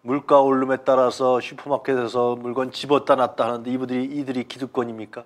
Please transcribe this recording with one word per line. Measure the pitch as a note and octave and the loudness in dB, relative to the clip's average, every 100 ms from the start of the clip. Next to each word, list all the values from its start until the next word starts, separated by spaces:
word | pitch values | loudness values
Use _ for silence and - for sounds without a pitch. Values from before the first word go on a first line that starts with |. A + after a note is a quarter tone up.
물가 | A#2+ C#3 - C#3+ | -2 -4 4 6
오름에 | C3+ C3 C3 C3 | 6 2 2 0
따라서 | - C3 B2 - B2+ B2+ | 2 4 4 2 2 2
슈퍼마켓에서 | - D3 C#3+ C3+ - C3 A#2 B2 A#2+ A#2+ | -2 -14 -4 -4 0 -2 0 0 0 -2
물건 | A#2+ A#2+ C3 | -6 -4 -6
집었다 | - C3+ C#3+ C#3 C3+ | -8 0 0 4 2
놨다 | A#2+ - A#2 | 2 0 -2
하는데 | A#2+ A#2+ | -2 -4
이분들이, | B2+ B2+ B2+ C3+ | -6 -4 -4 -4
이들이 | D3 C3+ B2+ A#2 | -6 -6 -6 -8
기득권입니까? | - C3 - A#2+ A2 G#2 - | -10 -6 -4 -4 -6 -12 -16